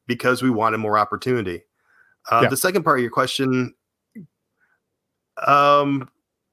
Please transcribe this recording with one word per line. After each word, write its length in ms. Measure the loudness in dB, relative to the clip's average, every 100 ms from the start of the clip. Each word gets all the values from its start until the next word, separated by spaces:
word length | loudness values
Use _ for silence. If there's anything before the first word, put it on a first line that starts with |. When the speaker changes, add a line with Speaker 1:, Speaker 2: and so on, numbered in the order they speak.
| -8
Speaker 1:
because 360 | -4 0 0
we 60 | 0
wanted 300 | 0 0 0
more 180 | 0 0
opportunity. 680 | 0 -2 -4 -2 -2 -8 _ _ _ _ _ _ -2
Uh, 100 | 2
Speaker 2:
Yeah. 40 | 2
Speaker 1:
the 80 | 0
second 260 | -2 0
part 160 | 0 0
of 40 |
your 80 | 0
question, 640 | -2 -2 -2 -2 -2 -4 _ _ _ _ -20 -20 _ _ _ _ _ _ _ _ _ _ -6 2
um, 640 | 4 4 4 2 -4 -8 _ _ _ _